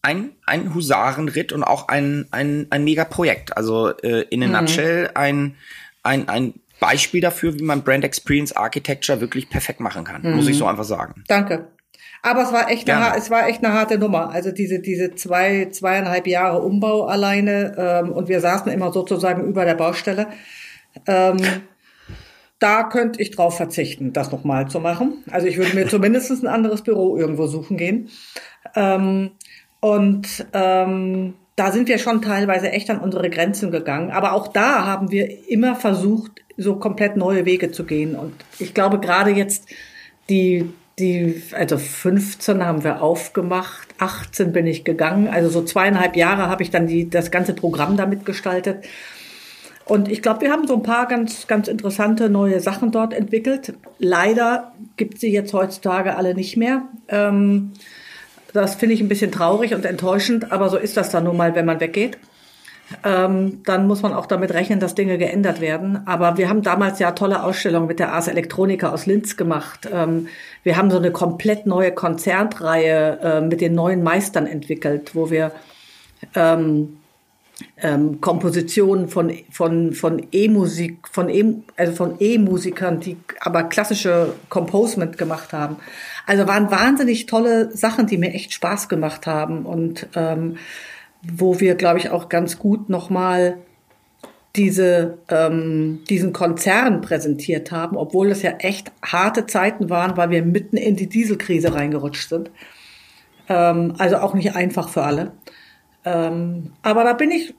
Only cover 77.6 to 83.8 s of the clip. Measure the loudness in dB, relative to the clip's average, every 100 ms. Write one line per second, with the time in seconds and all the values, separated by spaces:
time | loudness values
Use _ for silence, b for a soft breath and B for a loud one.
77.6 | B _ 0 2 2 0 -2 0 0 0
78.6 | 0 2 4 4 0 0 -2 -2 -12 -4
79.6 | 0 2 0 0 -2 -2 -2 2 4 4
80.6 | 2 0 -6 -6 -10 -4 0 2 2 0
81.6 | -8 -2 -2 0 -4 0 2 4 4 2
82.6 | -2 -4 -2 -2 -4 -12 _ -8 -2 -2
83.6 | 0 -2